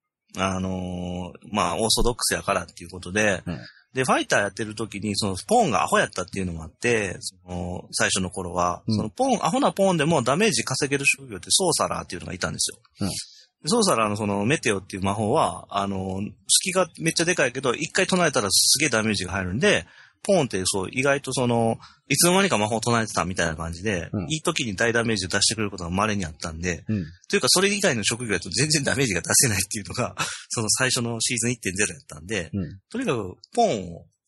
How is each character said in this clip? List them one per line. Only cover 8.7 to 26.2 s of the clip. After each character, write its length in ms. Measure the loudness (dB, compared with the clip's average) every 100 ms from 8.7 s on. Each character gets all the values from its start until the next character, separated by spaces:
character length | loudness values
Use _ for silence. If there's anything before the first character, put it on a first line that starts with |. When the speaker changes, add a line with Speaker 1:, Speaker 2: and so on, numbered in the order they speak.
| 0 -2
Speaker 2:
う 40 |
ん。 20 | -2
Speaker 1:
そ 80 |
の、 60 | -2
ポ 160 | -2 0
ー 140 | 2
ン、 60 | 0
ア 60 |
ホ 80 | 2
な 140 | 2
ポ 160 | 4 4
ー 40 |
ン 40 | 4
で 80 | 4
も 160 | 2
ダ 160 | 2 2
メ 100 | 2
ー 40 |
ジ 120 | 2
稼 260 | -2 -2 -2
げ 80 | 0
る 80 | 2
職 220 | 0 -4
業 100 | -10
っ 20 |
て 60 | 0
ソ 180 | 2 4
ー 40 |
サ 160 | 2 0
ラ 120 | -2
ー 20 |
っ 40 | -6
て 80 | -10
い 40 |
う 20 |
の 60 | -8
が 60 |
い 60 | -4
た 100 | -4
ん 40 |
で 60 | -2
す 120 | -4
よ。 60 | -6 _ -6
Speaker 2:
う 40 | -4
ん。 40 | -4 -10 -18 _ _ -2
Speaker 1:
ソ 120 | 2
ー 40 |
サ 140 | 4 2
ラ 80 | 2
ー 40 |
の 60 | 0
そ 100 | 0
の、 200 | 0 2
メ 120 | 2
テ 120 | 2
オ 80 | 0
っ 60 | -2
て 100 | -4
い 40 |
う 40 |
魔 100 | -2
法 200 | 0 0
は、 320 | 2 0 -2 -6
あ 160 | -4 -2
の 340 | -4 -4 -6
ー、 100 | -8 -8 0
隙 240 | 2 2
が 160 | 0 0 -2
め 100 | -2
っ 40 |
ち 100 | 0
ゃ 20 | 0
で 100 | 2
か 100 | 0
い 60 |
け 80 | 0
ど、 140 | -2
一 180 | -2 -2
回 160 | 0 2
唱 180 | 2 2
え 60 |
た 80 | 2
ら 100 | 2
す 300 | 2 4 4
げ 60 | 2
え 40 |
ダ 140 | 2
メ 80 | 2
ー 20 | 0
ジ 100 | -2
が 60 |
入 140 | -4 -2
る 80 |
ん 60 | 2
で、 260 | 4 2 0 -18 -20 _
ポ 100 | 2
ー 80 | 2
ン 0 |
っ 40 | 4
て 140 | 0 0
そ 200 | -2 -2
う、 40 |
意 100 | 0
外 200 | 2 2
と 120 | 0
そ 140 | 0 2
の、 300 | 2 2 0 -8 _ -2
い 80 | 4
つ 100 | 6
の 80 |
間 100 | 6
に 60 | 4
か 80 | 2
魔 100 | 2
法 100 | 0
を 40 |
唱 180 | 2 0
え 40 | 0
て 80 |
た 120 | -2 -2
み 100 | 0
た 80 |
い 40 | -2
な 80 | -2
感 160 | -6
じ 120 | -4
で、 260 | -4 -4 -4
Speaker 2:
う 100 | -6
ん。 20 | -4
Speaker 1:
い 60 | -2
い 40 |
時 240 | 0 -2 -2
に 100 | 0
大 180 | 2
ダ 100 | 2
メ 100 | 2
ー 40 | 0
ジ 100 | 0
を 20 |
出 120 | 0
し 60 | 0
て 80 | 0
く 40 |
れ 60 | -4
る 60 |
こ 60 | -4
と 60 |
が 60 | -2
稀 260 | 0 2
に 100 | 0